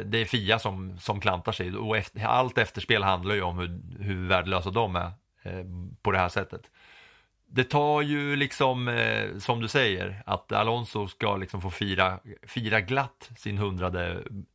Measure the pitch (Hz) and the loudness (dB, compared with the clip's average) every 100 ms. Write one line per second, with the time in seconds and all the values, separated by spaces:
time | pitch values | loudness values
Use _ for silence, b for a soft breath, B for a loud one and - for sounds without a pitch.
0 | 101 113 110 120 98 110 107 95 92 90 | 0 0 2 0 2 2 2 -4 -8 -8
1 | - 101 104 90 113 - 90 101 107 110 | -4 -2 0 0 0 -4 -4 -4 0 0
2 | - - 110 123 127 - 107 - - 110 | 0 -4 2 4 4 2 0 0 2 4
3 | 98 92 92 104 90 87 90 87 85 - | 4 2 2 0 0 -2 -4 -6 -10 -8
4 | 101 92 92 92 87 92 92 104 107 87 | -4 -2 2 2 4 0 0 0 2 0
5 | 87 95 _ _ 95 92 92 90 92 - | -4 -10 _ _ -12 -10 -10 -10 -12 -4
6 | 101 95 90 101 92 - - B B B | 0 2 2 0 -6 -8 -18 B B B
7 | B B B _ _ 123 127 147 147 147 | B B B _ _ 0 2 2 4 2
8 | 147 147 143 143 139 - 135 127 123 117 | 2 0 0 0 0 2 2 2 0 0
9 | 113 110 104 98 - 117 113 143 117 92 | 2 0 -2 -4 -2 -2 0 2 2 2
10 | 92 98 - 98 - 104 110 120 113 107 | -4 -6 -4 -4 0 0 2 0 -2 -4
11 | 98 - 107 98 95 98 95 - 101 92 | -6 -2 -2 -2 -4 -6 -6 -2 0 4
12 | 95 95 - - - 127 110 110 90 135 | 2 2 -12 -20 -8 -4 2 2 2 0
13 | 131 - - 117 107 101 104 90 92 87 | 0 -6 -20 -10 -4 0 0 0 0 0
14 | 87 90 - 98 - | -2 -4 -8 -10 -12